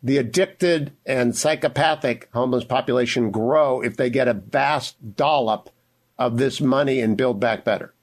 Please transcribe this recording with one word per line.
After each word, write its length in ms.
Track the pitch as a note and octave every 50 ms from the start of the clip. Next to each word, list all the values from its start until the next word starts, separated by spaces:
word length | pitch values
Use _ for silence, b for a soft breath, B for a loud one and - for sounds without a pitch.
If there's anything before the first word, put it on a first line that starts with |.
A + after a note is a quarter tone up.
| -
the 160 | B2 C3+ C#3+
addicted 720 | C3 A#2 A#2 F3+ F#3+ F#3+ - _ - F3 E3+ D#3+ D3 C#3 - _ _
and 300 | - C3 B2+ B2 B2 A2
psychopathic 920 | - - D3+ D#3 D3+ - D3+ B2+ C#3 D3 D#3 D#3 D3+ - C3 A#2 A#2+ - _ _
homeless 320 | A#2 B2 B2+ B2 B2 A#2
population 680 | A#2+ B2+ C3 B2+ - B2 B2+ B2 A#2+ - B2 A#2+ A2
grow 500 | G2 A2 A2 A#2+ C#3 D#3 D3+ C#3 C3 B2+
if 160 | - A#2+ -
they 140 | - C#3 B2
get 180 | A#2 C3+ C3 B2
a 60 | A#2
vast 840 | G2+ F#2 G#2 - C#3+ C#3 C#3 D3 C#3+ B2 - - _ - A2 G2
dollop 540 | - D3+ C#3+ D#3 C#3+ B2 A2 G#2+ - - - _ _ _ _ _ _ _ _ _ _
of 180 | B2 B2 A2+ A#2
this 220 | C3 C3+ B2+ -
money 400 | - B2+ C3 C3+ C#3 C3+ C3+ C3
and 160 | A#2 A2 A2
Build 240 | G2+ C3 B2+ A#2+ G2+
Back 240 | G2+ A#2 A2 G2+ -
Better? 280 | - G#2 F#2 - - _ _